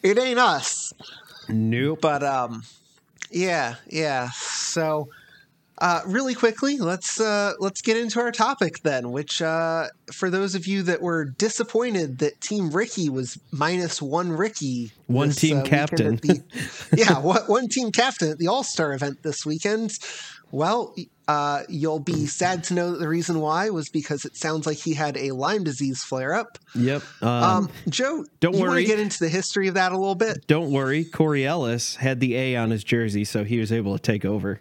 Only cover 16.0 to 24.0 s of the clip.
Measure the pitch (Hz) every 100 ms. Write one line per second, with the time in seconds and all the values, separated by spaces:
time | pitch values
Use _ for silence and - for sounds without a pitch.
16 | 110 113 147 170 - - - - - 165
17 | 220 160 147 185 - 214 247 254 233 220
18 | 247 - 160 151 170 247 247 - 156 135
19 | 143 135 156 143 151 156 202 220 226 -
20 | - - - - _ 139 160 233 214 -
21 | - _ - 147 147 143 - 160 156 156
22 | 143 165 147 - 180 180 160 180 175 170
23 | 160 170 170 165 151 160 214 180 143 156